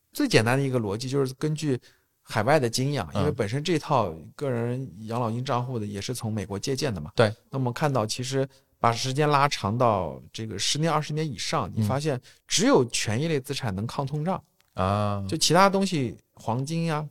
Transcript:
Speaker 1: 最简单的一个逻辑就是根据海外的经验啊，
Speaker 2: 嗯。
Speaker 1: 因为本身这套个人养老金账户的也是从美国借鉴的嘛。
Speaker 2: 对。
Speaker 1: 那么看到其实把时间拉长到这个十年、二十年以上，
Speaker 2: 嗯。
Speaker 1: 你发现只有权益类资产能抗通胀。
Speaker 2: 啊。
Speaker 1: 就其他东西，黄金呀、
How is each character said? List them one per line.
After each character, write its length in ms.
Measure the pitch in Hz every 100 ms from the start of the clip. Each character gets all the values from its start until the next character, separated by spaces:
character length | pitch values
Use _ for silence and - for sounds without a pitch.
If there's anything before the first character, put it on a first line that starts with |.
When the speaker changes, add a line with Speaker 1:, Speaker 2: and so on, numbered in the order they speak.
| _
Speaker 1:
最 140 | - 285
简 160 | 139
单 140 | 110 131
的 60 |
一 60 | 139
个 80 | 127
逻 180 | 107 104
辑 100 | 127
就 160 | 139
是 100 | 131 131
根 180 | 156
据 260 | 156 156 123 - _ _ _ -
海 180 | 117
外 160 | 107 156
的 100 | 120
经 220 | - 135
验 120 | 143
啊， 60 | 85
Speaker 2:
嗯。 80 | 104
Speaker 1:
因 40 | 95
为 60 |
本 160 | - 104
身 160 | 135
这 160 | 156 160
套 340 | - 139 101 80 90 -
个 140 | 143
人 400 | 120 117 127 135 85 110
养 120 | 117
老 120 | 117
金 120 | 117
账 220 | 131 120 127
户 140 | 123
的 60 | 104
也 140 | 101
是 140 | 98
从 180 | 127 113
美 140 | 110 92
国 120 | 101
借 180 | 139 135
鉴 180 | 147
的 80 | 92
嘛。 100 | 76 -
Speaker 2:
对。 180 | 110 110 _
Speaker 1:
那 80 | 135
么 140 | 127
看 180 | 117 151
到 140 | 131 107
其 160 | -
实 240 | 127 135 135 - _ _
把 120 | 117
时 220 | 113 127
间 160 | 131 151
拉 180 | 147 143
长 300 | - 98 117
到 440 | 123 101 82 67 65
这 140 | - 110
个 140 | 98
十 180 | - 143
年、 140 | 165
二 100 | 151
十 120 | 147
年 160 | 151 160
以 80 | 98
上， 320 | - 160 107
Speaker 2:
嗯。 40 | 98
Speaker 1:
你 120 | 107
发 120 | 131
现 200 | 156 127 - - _
只 200 | - 240
有 180 | 233 120
权 340 | - - 107
益 80 | 165
类 120 | 156
资 140 | -
产 200 | 135 120
能 140 | 95 113
抗 180 | - 139
通 180 | 147
胀。 180 | 160 185 - _ _ -
Speaker 2:
啊。 500 | 92 101 104 101 98
Speaker 1:
就 80 | 165
其 180 | -
他 160 | 165 196
东 160 | 190 196
西， 300 | 170 120 - _
黄 300 | - - 117
金 220 | 139 165 165
呀、 200 | 151 151